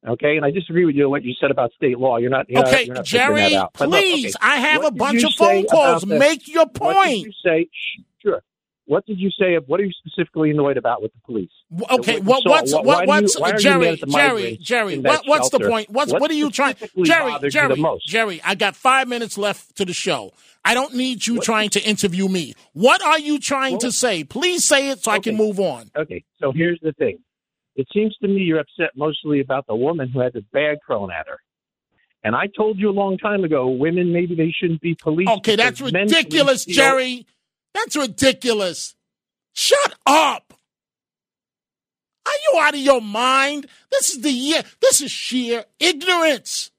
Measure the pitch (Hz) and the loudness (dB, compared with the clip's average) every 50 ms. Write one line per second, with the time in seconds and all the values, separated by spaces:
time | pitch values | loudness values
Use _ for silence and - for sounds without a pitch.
0 | _ 120 117 - - 147 151 156 147 143 147 190 165 - 165 170 180 165 139 143 | _ -6 -6 0 0 0 0 2 0 0 -2 -2 -6 -2 0 2 2 2 4 2
1 | 143 135 139 143 113 123 123 - - 139 139 - 127 117 _ _ - 139 123 120 | 2 2 0 -2 -4 -6 -6 -2 -2 -2 0 0 -2 -4 _ _ -2 -2 0 0
2 | 127 131 120 117 120 127 131 131 - _ 123 131 135 127 262 269 240 226 127 127 | 0 0 0 0 0 0 -2 -2 -4 _ 0 2 4 4 2 2 0 -2 -6 -10
3 | - - - 240 254 285 - 294 302 302 302 285 285 - _ - 285 285 349 392 | -8 -2 0 2 2 2 2 2 2 2 2 0 0 -4 _ -4 -2 2 2 2
4 | 403 381 349 302 240 202 196 - 214 226 285 277 240 302 311 302 294 302 233 254 | 2 2 0 -2 -2 -4 -4 -2 0 0 2 2 2 0 0 2 0 -2 -2 0
5 | 226 214 226 233 240 311 - - - - - 392 - 220 - 330 285 262 247 - | -2 0 2 0 0 0 2 4 4 4 4 2 2 4 4 4 4 4 2 2
6 | 180 196 165 302 277 294 320 277 - - 302 330 320 - _ - - 320 349 392 | 0 -2 2 4 4 4 2 0 -6 -4 2 2 2 2 _ -4 -2 2 4 4
7 | 392 349 262 202 165 220 196 - - 180 165 160 170 - _ - - - - - | 4 4 2 -2 -4 -10 -16 -4 0 0 2 2 0 -4 _ -14 -12 -12 -12 -14
8 | - _ _ _ _ 208 160 92 _ _ _ _ _ _ _ _ _ - 143 180 | -20 _ _ _ _ -4 -4 -4 _ _ _ _ _ _ _ _ _ -2 -2 -2
9 | 202 - 214 180 190 196 170 - 196 185 175 165 147 131 151 180 208 196 170 - | -2 -4 -6 -2 -2 -4 0 0 0 2 2 0 0 -2 -2 -2 -2 -2 -4 -8
10 | _ 165 - - 175 - _ 165 156 151 151 151 143 143 135 127 - 120 120 107 | _ -14 -6 -6 -6 -4 _ -2 0 0 2 2 2 2 0 0 -2 -2 -4 -2
11 | 101 110 _ 117 _ - 127 107 92 - _ _ _ _ 165 170 233 - 262 254 | -6 -10 _ _ _ -8 -8 -8 -8 -8 _ _ _ _ -8 -8 -2 0 0 2
12 | 240 208 233 214 190 196 254 269 247 185 294 320 320 - 147 156 - 240 294 - | 2 0 -2 -2 2 2 2 4 6 4 4 4 4 2 0 2 4 4 4 4
13 | 180 - 294 302 208 196 - - 147 175 202 214 202 - - 175 165 170 165 156 | 4 4 4 4 4 2 0 0 0 0 0 2 4 4 4 4 2 2 0 -2
14 | 160 139 285 285 285 277 247 - 123 117 110 - 151 - 240 240 220 196 175 135 | -4 -2 2 2 4 2 2 0 -4 -6 -8 -10 -6 -2 -2 -2 -2 -2 -4 -2
15 | 127 262 294 311 311 285 294 302 247 262 - 269 220 202 226 220 214 - 208 254 | 0 2 2 2 2 2 2 2 2 2 0 2 2 2 0 0 -2 -4 -2 -2
16 | 294 254 - 180 269 311 320 302 302 294 - - 277 269 269 _ 226 214 _ 185 | -2 0 0 0 0 0 0 -2 -2 -2 -2 -2 -2 -2 -2 _ -12 -10 _ 0
17 | 180 302 330 330 294 254 233 - 139 143 135 302 294 - 135 139 151 160 131 - | 2 4 4 2 2 -2 -4 -4 -4 -2 0 0 2 2 0 0 0 -2 -2 -4
18 | - 147 165 226 226 208 180 156 - 170 196 190 214 202 - - - 254 262 269 | -8 -4 -2 -2 -2 -2 -4 -6 -4 -4 -2 0 -2 -4 -4 0 2 2 2 2
19 | 269 247 247 240 233 202 - 202 202 208 190 - - _ _ - 202 180 170 - | 2 -2 -4 -6 -6 -8 -6 -4 -2 -4 -4 -4 -10 _ _ -6 -6 -6 -4 -6
20 | - 190 160 127 104 92 _ _ _ _ _ _ - - 233 247 262 311 262 247 | -4 -4 -4 -4 -6 -12 _ _ _ _ _ _ 0 2 2 2 0 -2 -2 -4
21 | 254 262 254 196 - 226 240 233 - - 226 214 214 208 - 202 - 214 214 - | -4 -4 -4 -4 -4 -4 -2 -2 -2 0 0 0 0 0 -2 -2 0 -2 -2 0
22 | - 196 170 185 196 190 190 180 156 117 110 _ _ _ _ 147 196 254 320 381 | -2 -2 -2 -2 -2 -2 -2 -2 -4 -6 -12 _ _ _ _ 2 4 4 4 4
23 | 403 302 311 320 294 294 302 285 - - 277 269 262 269 254 214 226 262 - - | 2 0 0 0 0 -2 -4 -4 -2 -4 -4 -2 -2 -2 -2 -4 -4 -4 -4 -2
24 | - 247 202 165 151 - - 240 320 359 359 339 - - 302 277 277 277 269 - | -2 0 -2 -2 -6 -8 -6 -4 -2 -2 0 0 0 2 2 2 2 -2 -4 -4
25 | - 220 208 214 - 226 214 214 214 214 202 185 196 175 135 117 113 - _ 147 | -4 -2 -2 -2 -2 -2 -2 0 0 0 0 -2 -2 -2 -2 -6 -12 -10 _ -8
26 | 156 - 95 - _ _ _ _ 165 139 131 151 165 175 175 165 160 160 151 _ | -8 -6 -8 -14 _ _ _ _ -4 -2 0 0 0 0 -2 -2 -4 -6 -4 _
27 | 151 117 95 - _ _ _ _ _ _ _ _ _ _ _ - 135 _ - 202 | -4 -4 -4 -6 _ _ _ _ _ _ _ _ _ _ _ -8 -6 _ 0 0
28 | 214 220 202 - 220 196 196 196 190 170 160 156 147 _ _ - 170 151 _ 131 | 0 0 -2 -4 -2 -2 0 0 0 0 0 -2 -2 _ _ -4 -4 -4 _ -4
29 | 147 156 147 - - 151 147 139 135 131 135 135 139 - 107 113 127 147 170 165 | -4 -4 -4 -4 -4 -2 0 0 0 -2 -4 -4 -4 -4 -4 -2 0 -2 -2 -2
30 | 135 123 123 135 123 127 120 117 101 _ - 139 147 151 151 147 _ - 135 107 | -6 -4 -2 -2 -2 -2 -4 -6 -14 _ -2 -2 0 0 -2 -4 _ -6 -4 -4
31 | 101 95 87 80 - - - - _ _ _ _ _ _ _ _ _ _ _ _ | -4 -6 -8 -10 -10 -12 -14 -18 _ _ _ _ _ _ _ _ _ _ _ _
32 | _ _ _ _ - 107 113 131 180 208 - - 214 214 220 185 202 208 196 202 | _ _ _ _ -4 -2 -2 -2 -2 -4 -4 -2 -2 -2 0 0 0 0 0 0
33 | 202 196 190 185 - 214 208 202 185 160 156 139 127 127 131 127 143 165 170 180 | 0 0 -2 -2 -4 -2 -2 -2 0 0 0 0 0 0 -2 0 0 0 0 0
34 | 180 175 170 170 180 170 175 160 160 170 165 - 196 175 165 156 - 170 165 - | 0 0 0 0 -2 -2 -2 -2 -2 -2 -2 -2 -2 -2 -2 -2 -2 -4 -4 -2
35 | - 160 156 165 185 208 226 196 196 220 214 208 233 247 240 - 277 254 165 180 | -2 -2 0 0 2 2 0 0 2 0 2 2 2 0 0 -4 -6 -4 -2 0
36 | 202 214 320 330 294 156 294 320 277 277 262 - - - 180 262 269 269 269 262 | 2 2 2 2 2 0 2 2 4 4 2 0 -2 -2 2 4 4 4 4 2
37 | 254 254 247 247 - _ _ _ _ _ _ _ _ _ _ 392 453 - - 302 | 0 -4 -6 -10 -12 _ _ _ _ _ _ _ _ _ _ -6 -6 -4 -2 -4
38 | 277 240 185 - 269 269 247 254 - 247 226 214 196 180 160 - - - _ _ | -4 -4 -2 0 2 2 2 0 -2 -2 -2 0 -2 -4 -6 -8 -12 -14 _ _
39 | _ _ _ _ _ _ _ _ _ _ _ - - - - 571 571 - - _ | _ _ _ _ _ _ _ _ _ _ _ -4 2 2 2 2 2 -2 -4 _
40 | _ - 277 311 311 277 240 - _ _ - _ _ _ _ _ _ _ _ _ | _ 2 4 4 4 2 -2 -4 _ _ -20 _ _ _ _ _ _ _ _ _
41 | _ _ _ _ _ _ _ _ _ _ _ _ _ _ _ _ _ _ _ _ | _ _ _ _ _ _ _ _ _ _ _ _ _ _ _ _ _ _ _ _
42 | _ _ _ _ _ - 571 587 605 622 539 330 302 294 294 285 262 277 277 247 | _ _ _ _ _ -6 -6 -2 0 2 2 4 2 2 0 0 2 2 2 2
43 | 220 208 202 220 240 254 262 269 269 277 294 294 277 - _ _ _ _ - 554 | 2 -4 -4 -2 0 2 2 2 2 0 -2 -6 -10 -14 _ _ _ _ -2 -2
44 | 539 - - 269 - 302 269 240 254 285 320 311 - - _ _ - 539 - - | -2 -2 -4 -4 -4 -4 -2 -2 -2 -2 -2 -2 -4 -6 _ _ 2 2 2 2
45 | 294 226 - - - - 233 254 247 233 233 233 208 _ _ _ 294 349 359 277 | -2 -4 -10 -10 -8 -4 -4 -4 -2 -2 -4 -6 -6 _ _ _ 0 0 0 0
46 | 320 370 359 349 330 320 285 214 _ - - - - - _ | 0 0 0 2 2 2 0 -2 _ -10 -10 -10 -10 -12 _